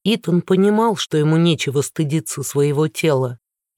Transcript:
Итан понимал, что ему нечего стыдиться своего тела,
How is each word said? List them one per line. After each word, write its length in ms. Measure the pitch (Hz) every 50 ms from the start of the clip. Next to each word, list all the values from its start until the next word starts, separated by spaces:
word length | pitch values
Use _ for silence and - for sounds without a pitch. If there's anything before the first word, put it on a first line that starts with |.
| -
Итан 400 | 190 226 226 - - 175 175 170
понимал, 540 | - 190 185 190 208 214 214 226 233 202
что 200 | - - - -
ему 200 | 156 151 156 160
нечего 460 | 165 170 170 160 127 - 143 127 147 131
стыдиться 600 | - - - 160 143 147 160 156 - - 147 131
своего 460 | - - 139 143 147 143 143 156 156
тела, 500 | - - - 160 143 131 131 123 123 - _ _ _ _ _ _ _